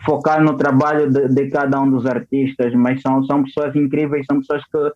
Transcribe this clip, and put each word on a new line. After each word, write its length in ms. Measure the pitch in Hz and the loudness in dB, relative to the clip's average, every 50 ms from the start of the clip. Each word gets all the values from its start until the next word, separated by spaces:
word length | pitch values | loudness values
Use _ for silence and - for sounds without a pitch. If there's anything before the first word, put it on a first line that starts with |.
| - | -4
focar 400 | - 151 139 139 156 156 156 156 | -2 -2 0 0 0 2 4 4
no 140 | 156 147 | 2 2
trabalho 540 | 135 139 143 131 131 147 151 151 151 151 139 | 2 0 2 2 2 2 2 2 0 2 2
de, 180 | 131 139 139 127 | 2 2 2 2
de 220 | 131 139 139 135 | 2 0 0 0
cada 280 | 143 147 139 135 139 139 | -2 -2 0 0 0 0
um 120 | 139 135 | 2 0
dos 160 | 131 123 117 | 0 0 0
artistas, 680 | 131 123 120 117 - - 139 135 135 135 - 123 120 120 | -2 -4 -4 -4 -4 -2 -2 -2 -2 -2 -2 -2 0 2
mas 280 | 123 120 127 131 135 - | 2 2 2 0 -2 -2
são, 200 | 135 131 135 135 | 0 0 0 0
são 200 | 135 143 147 139 | 0 0 -2 -2
pessoas 320 | 135 - 151 147 139 127 | -2 -4 -4 -4 -2 0
incríveis, 480 | 151 147 135 143 147 151 143 147 147 139 | 0 0 0 0 -2 -2 -2 -2 -4 -4
são 140 | 139 143 143 | -2 -2 -2
pessoas 220 | 135 - 151 143 - | -2 -2 -4 -6 -6
que 280 | - - 156 147 151 - | -4 -4 -2 -2 -2 -4